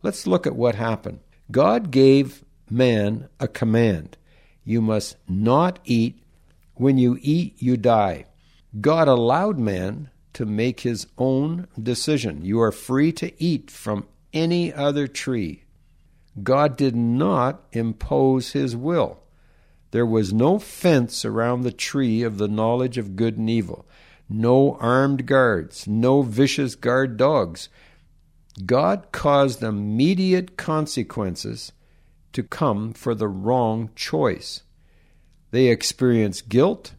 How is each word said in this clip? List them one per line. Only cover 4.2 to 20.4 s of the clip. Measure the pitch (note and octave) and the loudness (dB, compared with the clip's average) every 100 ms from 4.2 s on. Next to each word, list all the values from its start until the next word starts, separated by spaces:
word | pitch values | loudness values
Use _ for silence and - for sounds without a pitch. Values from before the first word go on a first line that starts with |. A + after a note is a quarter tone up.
| _ _ _ _ | _ _ _ _
"You | - A2+ | -4 -2
must | A2 G#2+ - - - | 0 -2 -4 -16 -8
not | F#2 A2 C3+ F3 F3+ | -2 2 4 2 -2
eat. | - A#2 A2+ - _ _ _ _ _ | -2 0 0 -4 _ _ _ _ _
When | - C3 C3+ | -2 2 4
you | B2 B2+ | 2 0
eat, | C#3+ D#3+ F3 - | 0 0 -2 -4
you | B2 B2 | -2 0
die." | A2 A2+ G2+ D2+ - _ _ _ _ G#2+ | 2 2 2 -2 -12 _ _ _ _ -4
God | B2 D#3+ D3+ | 0 2 4
allowed | B2 A#2 C#3+ G3+ F3 | 4 4 2 0 -2
man | A2 F#2 F#2 A#2+ D3 _ _ | -2 -2 -4 -6 -14 _ _
to | - | -10
make | A2 G#2+ A#2+ B2 | -6 -2 -2 -2
his | A#2+ A2+ - - | -6 -6 -10 -4
own | B2+ C3+ D3+ E3+ F3+ - | 0 0 -2 -4 -10 -8
decision. | A2 A#2+ - D3+ A2+ D2 | -4 -4 -2 -2 -2 -6
You | F2 A2 | -4 2
are | A2+ | 2
free | - - C3 D3+ | 0 -4 0 0
to | D#3+ E3+ - | 0 -8 -4
eat | E3+ D3+ - | -2 -2 -6
from | - - G#2 - _ _ | -14 -6 -6 -8 _ _
any | D3+ E3 F3 E3+ | -4 0 0 -2
other | D3+ C#3+ C#3+ C#3 | -2 -2 -2 -4
tree. | C#3 - B2 F2 D2 _ _ _ _ _ _ _ - | -6 -6 -4 -4 -8 _ _ _ _ _ _ _ -10
God | G2 C3+ D3 B2 | 0 2 2 2
did | C#3 A#2 | 0 0
not | A#2 A#2+ F3 F3 B2 D3+ _ | 0 0 0 2 0 -4 _
impose | A#2 A2+ A2 - C#3 C3+ C3 B2 | -6 -4 -6 -2 2 2 2 -2
his | C#3+ C3+ | -4 -4
will. | A#2 C3+ E3+ G2+ - _ _ _ _ _ _ _ | -4 -4 -2 -2 -6 _ _ _ _ _ _ _
There | A#2 | -2
was | A#2+ A2 G2+ | 0 2 0
no | G#2+ | 2